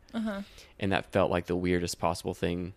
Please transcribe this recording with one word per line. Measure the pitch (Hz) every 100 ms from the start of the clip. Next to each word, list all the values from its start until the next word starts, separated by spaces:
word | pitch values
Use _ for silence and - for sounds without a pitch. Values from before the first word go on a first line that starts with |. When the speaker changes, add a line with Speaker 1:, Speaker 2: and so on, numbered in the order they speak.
| -
Speaker 1:
Uh-huh. | 226 220 202 208 - - -
Speaker 2:
And | -
that | - -
felt | 101 90
like | 90 87
the | 90
weirdest | 90 90 87 -
possible | 85 82 92
thing. | 90 92 87 90